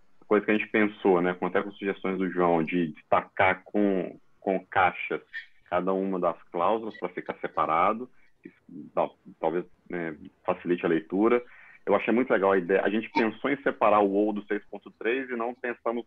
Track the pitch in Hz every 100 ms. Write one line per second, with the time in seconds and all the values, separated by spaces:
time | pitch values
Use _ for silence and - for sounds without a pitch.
0 | - - - 104 104 107 - 110 104 107
1 | 101 90 90 90 90 98 101 101 98 95
2 | 95 92 92 87 87 85 80 90 82 76
3 | - 95 - - 95 90 - 104 101 95
4 | 85 - _ _ 101 92 - 101 87 -
5 | - 76 - - - _ - 90 92 95
6 | 98 92 87 82 - 87 90 113 110 -
7 | - - - - - - 80 80 92 113
8 | 123 - - _ - _ - - 73 87
9 | 76 - - - 82 87 90 _ - 87
10 | 82 78 - _ - 90 87 87 90 80
11 | - 95 110 120 - - - - - 98
12 | - 113 127 113 98 98 87 95 - 107
13 | 107 - 110 - 131 139 135 - 113 104
14 | 101 98 107 104 - 104 - 101 104 -
15 | 104 131 131 120 117 123 123 117 120 120